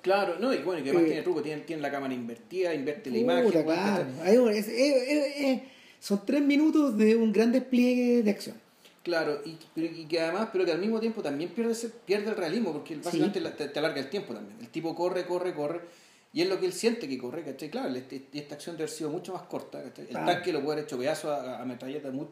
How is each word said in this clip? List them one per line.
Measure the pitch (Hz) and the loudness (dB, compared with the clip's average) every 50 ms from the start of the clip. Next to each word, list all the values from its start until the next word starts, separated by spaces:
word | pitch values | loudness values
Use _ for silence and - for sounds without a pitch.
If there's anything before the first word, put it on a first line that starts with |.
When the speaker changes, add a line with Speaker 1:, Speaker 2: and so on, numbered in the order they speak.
Speaker 1:
Claro, | - 180 196 302 - 180 170 170 | 0 2 2 4 2 0 0 -2
no, | 220 269 247 | 0 0 0
y | - | 0
bueno, | 143 180 185 156 | 0 -2 -2 -2
y | 135 | 0
que | - | 2
además | - 175 165 | 4 4 4
Speaker 2:
Eh, | 156 | 4
Speaker 1:
tiene | 143 151 - | 2 2 0
truco, | 180 170 151 | 0 0 0
tiene, | 139 156 151 147 | -2 -4 -6 -6
tiene | - - 165 156 | -8 -8 -6 -6
la | 143 131 | -4 -4
cámara | 139 139 135 131 127 | -4 -4 -4 -4 -4
invertida, | 123 120 117 117 - - - 175 185 180 170 165 | -6 -6 -8 -10 -12 -14 -8 -4 -2 0 0 0
invierte | 143 131 151 143 - - - | -2 -2 -4 -4 -6 -6 -4
la | - 220 | 0 2
imagen, | 240 247 254 254 247 | 2 4 4 4 4
Speaker 2:
Puta, | 214 170 160 156 | 4 4 4 2
Speaker 1:
¿cachai? | 156 165 175 190 | 2 2 2 2
Speaker 2:
claro. | 208 202 180 156 131 127 131 160 | 2 2 0 0 -2 -6 -2 4
Hay | 185 214 254 | 6 8 8
un, | 247 226 | 8 6
es, | 208 214 208 220 | 4 2 0 -2
es, | 240 233 269 294 285 254 247 269 | 0 2 4 4 4 4 4 2
es, | 294 302 285 285 285 285 | 2 2 2 0 0 0
es, | 285 269 262 220 - - - - - - - _ | 2 2 2 2 -2 -6 -16 -20 -20 -20 -20 _
son | - - 202 196 - | -4 -2 -2 0 0
tres | - 254 294 285 | 2 2 4 4
minutos | 277 285 285 311 311 294 311 294 277 214 208 | 4 4 4 4 6 6 4 4 4 4 6
de | 214 214 226 | 6 6 6
un | 226 226 220 | 6 4 4
gran | 202 208 226 240 | 4 4 4 4
despliegue | 240 262 254 - 254 240 247 247 247 247 247 240 240 240 | 4 4 2 2 4 4 6 6 4 4 4 4 4 4
de | 220 208 | 4 4
acción. | 202 - - - - - - _ _ _ - - - _ | 2 0 -4 -10 -12 -14 -18 _ _ _ -20 -20 -20 _
Speaker 1:
Claro, | - 175 170 165 156 151 147 143 143 | -6 -2 0 0 2 0 -2 -2 -4
y, | 160 160 160 - - _ | -8 -12 -14 -16 -10 _
pero, | 160 165 165 | -4 -4 -4
y | 165 165 160 | -4 -8 -6
que | 147 165 165 | -4 -2 0
además, | 165 165 175 202 220 220 | 0 0 0 -2 -2 -2
pero | - 185 185 | 0 0 2
que | 170 | 2
al | 160 160 | 2 2
mismo | 196 220 226 220 | 0 0 0 0
tiempo | 226 226 220 214 - | 0 -2 -2 -4 -4
también | 147 139 139 170 180 | -4 -4 -4 -4 -4
pierde | - 233 226 233 | -4 -2 -2 -2
ese, | 226 226 - 226 | -2 -2 -4 -8
pierde | - - - - 190 208 202 220 | -10 -10 -2 0 0 0 0 -2
el | 208 | -2
realismo, | 185 175 156 175 240 220 170 | -2 -2 -2 0 0 0 -2
porque | 151 139 135 - 160 | -2 -4 -8 -8 -10
Speaker 2:
Sí. | 147 135 | -8 -6
Speaker 1:
básicamente | 175 175 156 156 202 196 185 | -2 0 2 2 2 2 0
la, | 160 147 - | -4 -4 -6
te, | - 147 135 | -6 -8 -6
te | - 151 | -2 -2
alarga | 151 160 143 139 | -2 0 -2 -4
el | 131 - | -6 -6
tiempo | - 202 - - 113 | -6 -6 -6 -6 -10
también. | 104 104 - - - | -12 -12 -14 -16 -16
El | 120 - | -16 -10
tipo | - 160 160 165 151 | -8 -6 -6 -4 -4
corre, | 165 175 180 180 180 170 | -2 -2 0 0 -2 -2
corre, | 175 180 175 180 185 156 | -2 -2 -2 -2 -2 -4
corre, | 147 147 147 165 175 170 - - - - - _ _ _ _ - | -4 -4 -4 -4 -6 -8 -12 -18 -20 -20 -20 _ _ _ _ -2
y | 151 | 0
es | 175 190 | 0 0
lo | 190 180 | 0 0
que | 185 180 | 0 -2
él | 175 | -2
siente | - - 233 233 233 165 135 | 0 0 0 0 0 -2 -6
que | 131 120 | -6 -6
corre, | 120 123 151 165 160 | -6 -8 -8 -8 -8
¿cachai? | 143 131 - 156 147 | -10 -10 -10 -10 -8
Claro, | 156 247 269 143 127 | -6 -6 -4 -4 -4
este, | 127 127 - 139 131 - - - | -6 -8 -10 -12 -14 -14 -12 -12
esta | 147 147 - 151 | -12 -12 -12 -14
acción | 147 - 175 170 | -12 -12 -10 -8
debe | 156 156 | -6 -6
haber | 151 - | -8 -6
sido | - 160 147 | -6 -6 -6
mucho | 147 180 175 - 185 | -6 -6 -8 -8 -10
más | 170 - | -12 -10
corta, | - 156 131 - - - 143 143 | -10 -10 -10 -10 -10 -12 -14 -14
¿cachai? | 127 - - 143 | -14 -14 -16 -14
El | - | -10
Speaker 2:
Claro. | 123 - 156 175 175 | -8 -2 0 2 0
Speaker 1:
tanque | 175 - 180 160 | 2 0 -2 -2
lo | 139 | 0
puede | 131 151 151 | 0 0 -2
haber | 151 147 | -2 -4
hecho | - 143 123 | -4 -4 -2
pedazo | 123 147 156 156 - 156 | 0 0 -2 -2 -2 -2
a, | 147 139 127 127 123 113 | -4 -2 -4 -6 -8 -8
a, | 123 | -8
a | |
metralleta | 127 123 120 127 131 143 151 143 135 | -8 -8 -8 -8 -8 -8 -8 -8 -6
mu-, | 131 139 156 - | -6 -6 -8 -8